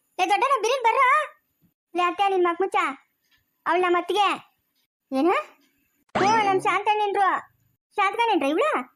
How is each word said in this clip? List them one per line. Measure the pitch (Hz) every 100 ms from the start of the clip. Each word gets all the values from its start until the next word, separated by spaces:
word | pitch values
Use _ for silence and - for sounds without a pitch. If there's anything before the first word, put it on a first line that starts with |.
| _ -
ಲೇ | 359
ದೊಡ್ಡನ | 403 494 539
ಬಿರಿನ್ | 427 539
ಬರ್ರೋ. | 466 466 508 587 605 - _ _ _ _ _ 339
ಲೇ |
ಅತ್ತೆ, | 349 339 403
ನಿನ್ | 381
ಮಕ್ | 349 339
ಮುಚ್ಚ. | 381 403 320 269 _ _ _ _ _ _ -
ಅವ್ಳ್ | 339
ನಮ್ | 359 349
ಅತ್ತಿಗೆ. | 349 381 381 285 - _ _ _ _ _ -
ಏನ? | 262 330 508 622 _ _ _ _ _ _ -
ಓ, | 392 453 415
ನಮ್ | 381
ಶಾಂತಣ್ಣನ್ರು. | 403 370 427 415 415 370 370 311 - _ _ _ _ -
ಶಾಂತಣ್ಣನ್ರ | 392 392 453 370
ಇವ್ಳು? | 269 320 605 508 254